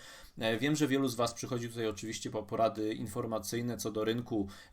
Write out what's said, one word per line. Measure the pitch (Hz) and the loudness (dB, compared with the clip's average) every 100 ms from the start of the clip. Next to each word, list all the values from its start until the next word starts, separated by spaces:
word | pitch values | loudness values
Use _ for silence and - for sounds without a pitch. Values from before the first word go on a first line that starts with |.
| - - - - | -10 -18 -16 -2
E, | 113 113 | 0 2
wiem, | 139 151 | 4 4
że | 147 | 4
wielu | 135 135 | 4 4
z | 113 | 2
was | 120 | 0
przychodzi | - - 123 120 | 0 -4 -2 -2
tutaj | 117 110 | -2 -2
oczywiście | 107 110 107 - | -2 -6 -6 -4
po | 107 | -4
porady | 101 113 113 107 107 | -2 2 2 2 -2
informacyjne | 120 120 123 113 110 - 117 120 110 | -2 -4 -4 -2 -2 -2 -2 -2 -2
co | 117 | -2
do | 104 107 | 0 2
rynku, | 120 120 110 98 - - | 0 0 0 0 -6 -10